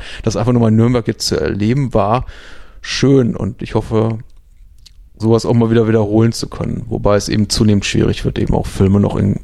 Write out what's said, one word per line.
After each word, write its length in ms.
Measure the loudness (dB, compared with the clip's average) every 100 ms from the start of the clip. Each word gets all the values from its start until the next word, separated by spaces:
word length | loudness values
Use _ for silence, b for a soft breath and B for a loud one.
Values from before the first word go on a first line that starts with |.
| B B
das 120 | -4 -2
einfach 160 | 0
nur 100 | 2
mal 60 | 4
in 80 | 4
Nürnberg 300 | 4 2 -2
jetzt 220 | -6 -4
zu 100 | -2
erleben, 560 | -2 -2 -2 0 0
war 320 | 0 0 -2 -4 B B B B B
schön 560 | -10 0 4 4 2 -2
und 260 | -6 -6
ich 140 | -6 -4
hoffe, 420 | -2 -2 -2 -4 -10 -20 -20 -20 -20 -20 -20 -20 -20 -4
sowas 300 | 2 2 2
auch 80 |
mal 160 | 2 4
wieder 160 | 2 2
wiederholen 460 | 2 2 2 2
zu 160 | 0 -10
können, 380 | -8 -6 -6 -6
wobei 260 | -2 2
es 140 | 0 0
eben 200 | -2 0
zunehmend 360 | 2 4 2
schwierig 400 | 2 0 0 0
wird, 160 | -4 -2
eben 140 | -2
auch 120 | -2 -2
Filme 320 | 0 2 4
noch 160 | 2
in, 200 | 0 -2 -2